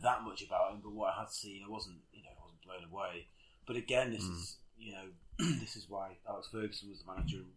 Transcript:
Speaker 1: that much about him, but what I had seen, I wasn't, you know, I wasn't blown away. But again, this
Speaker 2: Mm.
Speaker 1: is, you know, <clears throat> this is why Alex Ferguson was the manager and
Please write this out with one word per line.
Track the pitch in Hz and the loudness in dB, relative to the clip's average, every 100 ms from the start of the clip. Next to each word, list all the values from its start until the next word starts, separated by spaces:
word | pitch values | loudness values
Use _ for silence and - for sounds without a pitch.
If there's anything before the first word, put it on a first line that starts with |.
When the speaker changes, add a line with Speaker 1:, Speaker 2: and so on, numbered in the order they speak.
Speaker 1:
that | 120 110 | 6 6
much | 113 92 98 | 2 -6 2
about | 92 95 | 6 6
him, | 104 | 4
but | 101 | -6
what | 107 98 95 | 2 2 2
I | |
had | 110 | 0
seen, | - 104 98 98 | -4 -6 -8 -6
I | |
wasn't, | 110 101 85 - | -6 -6 -10 -18
you | 104 | -20
know, | 92 - | -18 -18
I | |
wasn't | 85 82 92 | -18 -18 -12
blown | 92 85 | -10 -8
away. | 95 92 87 82 - - - - | -2 -2 -2 -10 -18 -20 -18 -4
But | 120 | -2
again, | - 127 127 | 4 4 6
this | 110 92 | 2 0
Speaker 2:
Mm. | |
Speaker 1:
is, | 85 85 - - - | -2 -4 -8 -16 -14
you | 110 | -12
know, | 95 95 90 - - | -10 -12 -14 -10 2
<clears throat> | 170 131 | 4 4
this | 113 107 | 0 -8
is | 98 | -6
why | 98 95 90 - | -4 -4 -6 -6
Alex | 101 - | -6 -4
Ferguson | 110 107 - 101 | -2 -2 -2 -8
was | 98 | -12
the | 92 | -8
manager | 92 - 95 | 0 0 0
and | 92 | -6